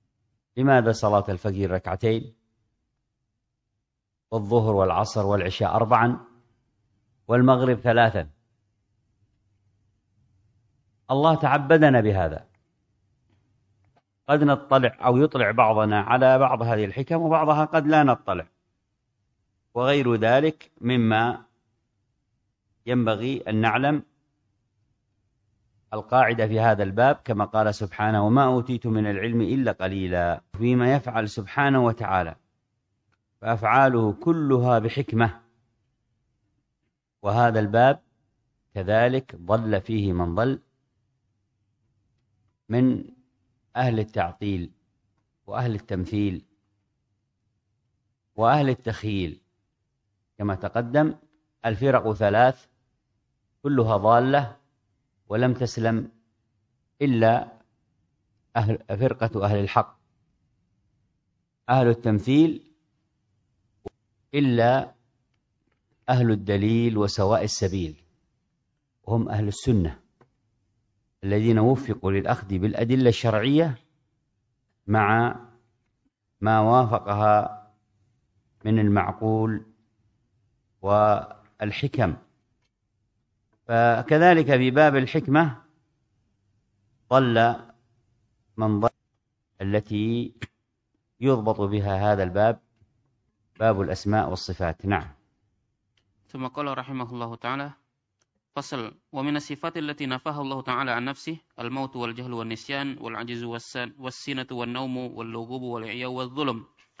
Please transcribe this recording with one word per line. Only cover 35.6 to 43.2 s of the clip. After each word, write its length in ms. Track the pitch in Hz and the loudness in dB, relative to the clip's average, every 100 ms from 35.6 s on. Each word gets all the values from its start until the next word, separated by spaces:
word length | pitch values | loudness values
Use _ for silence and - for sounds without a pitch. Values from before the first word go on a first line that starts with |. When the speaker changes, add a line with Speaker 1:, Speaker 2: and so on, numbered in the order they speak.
| _ _ _ _ _ _ _ _ _ _ _ _ _ _ _ _ | _ _ _ _ _ _ _ _ _ _ _ _ _ _ _ _
Speaker 1:
وهذا 380 | 101 110 120 110 | -2 2 2 2
الباب 400 | 104 117 131 - _ _ _ _ _ _ _ | 0 4 4 2 _ _ _ _ _ _ _
كذلك 640 | 101 95 110 120 131 131 90 | -10 -2 2 2 0 -6 -14
ضل 440 | 85 110 110 98 | -2 -2 0 -4
فيه 320 | - 110 98 | -2 -2 -2
من 220 | 87 85 | -2 -2
ضل 240 | 87 127 135 - _ _ _ _ _ _ _ _ _ _ _ _ _ _ _ _ _ _ _ - | -2 -2 -4 -10 _ _ _ _ _ _ _ _ _ _ _ _ _ _ _ _ _ _ _ -4
من 360 | 120 127 - - - | 2 2 0 -8 -20